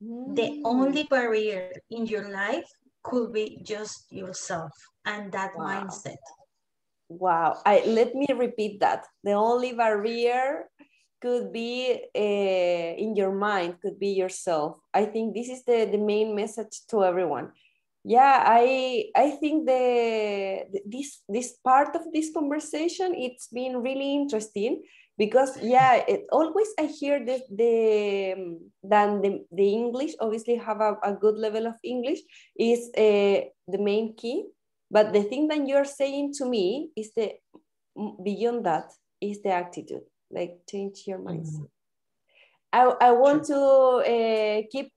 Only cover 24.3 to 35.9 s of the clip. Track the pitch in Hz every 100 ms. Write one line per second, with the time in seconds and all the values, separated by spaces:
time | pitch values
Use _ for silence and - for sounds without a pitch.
24.3 | 214 214 208 220 330 - _ _ - 214
25.3 | 233 269 - 220 247 262 233 - 202 -
26.3 | 262 320 370 427 - 302 - 277 285 233
27.3 | 254 254 196 233 226 220 214 208 196 190
28.3 | 190 180 165 185 _ 196 208 208 208 196
29.3 | 196 - 170 202 220 240 247 311 - 226
30.3 | 220 226 240 226 208 214 208 202 202 214
31.3 | 214 220 214 226 226 240 247 247 339 -
32.3 | - _ - 226 233 240 - 214 208 202
33.3 | 196 - - - 196 202 208 226 - 233
34.3 | 302 - _ _ _ _ 214 214 202 202
35.3 | 254 302 302 269 277 277